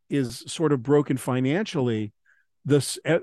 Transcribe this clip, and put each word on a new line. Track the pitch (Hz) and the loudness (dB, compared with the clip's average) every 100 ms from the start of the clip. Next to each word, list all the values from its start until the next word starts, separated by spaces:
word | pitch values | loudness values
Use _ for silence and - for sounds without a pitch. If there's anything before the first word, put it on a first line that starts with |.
| - | -4
is | 143 123 123 - | -2 -2 -6 -12
sort | - 156 | -2 0
of | 143 | 0
broken | 117 147 135 131 | 4 2 4 -2
financially, | - 127 131 170 220 160 123 110 107 _ _ _ _ _ | -2 0 0 0 -2 -2 0 -2 -4 _ _ _ _ _
this, | - 143 - - | 2 2 2 -6
e-, | 139 165 | 0 0